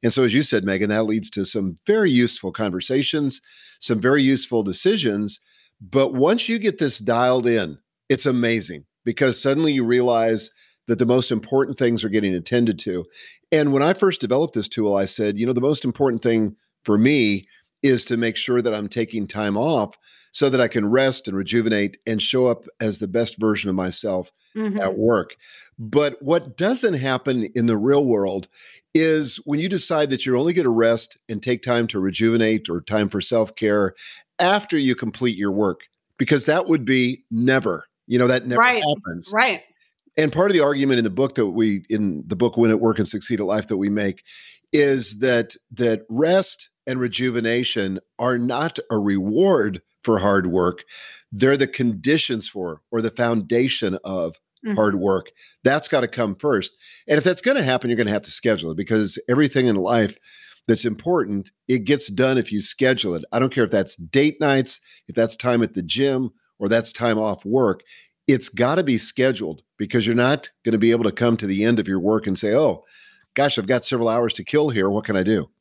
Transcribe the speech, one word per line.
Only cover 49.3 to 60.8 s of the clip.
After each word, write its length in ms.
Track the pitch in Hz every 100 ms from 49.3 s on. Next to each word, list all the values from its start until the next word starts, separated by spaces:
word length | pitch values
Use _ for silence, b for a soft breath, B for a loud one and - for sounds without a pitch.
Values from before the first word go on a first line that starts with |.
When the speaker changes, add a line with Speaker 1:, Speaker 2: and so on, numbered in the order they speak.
| 107 190 170 107 90 _ _
Speaker 1:
for 160 | - 110
hard 300 | 98 98 90
work. 340 | 90 87 87 - B B B B
They're 260 | 104 131 139
the 120 | 135
conditions 800 | - 120 101 101 156 - 120 -
for, 340 | 104 90 78 _
or 100 | 117
the 100 | 113
foundation 880 | - 120 117 92 117 131 - 104 95
of 380 | 92 95 82 85 _ _ 226
Speaker 2:
Mm-hmm. 80 |
Speaker 1:
hard 220 | 202 107 98
work. 340 | 95 95 - _ b b
That's 240 | 131 143 -
gotta 220 | 143 123
come 260 | - 113
first. 380 | 98 147 117 92 _ B B B
And 100 | 147
if 60 |
that's 180 | 151 185
gonna 220 | - 277
happen, 260 | 135 127 120
you're 80 | 117
gonna 140 | 107
have 120 | 101
to 100 | -
schedule 400 | - 123 104 82
it, 40 | 80
because 400 | 98 110 104 - -
everything 400 | 127 147 135 127
in 80 | 101
life 420 | 92 120 104 - b b b b -
that's 180 | 110